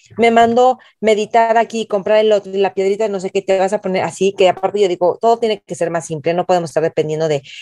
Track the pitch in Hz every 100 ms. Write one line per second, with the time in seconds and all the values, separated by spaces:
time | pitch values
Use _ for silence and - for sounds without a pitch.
0 | _ - 233 233 233 233 254 247 _ -
1 | 208 208 208 233 226 226 226 226 214 208
2 | 185 214 214 208 202 190 196 190 190 202
3 | 220 196 185 196 190 190 190 208 196 185
4 | 165 - 190 196 185 175 190 202 196 175
5 | 180 - 226 233 233 208 - 175 170 170
6 | 156 160 151 175 175 180 170 - 160 165
7 | 156 156 160 143 - -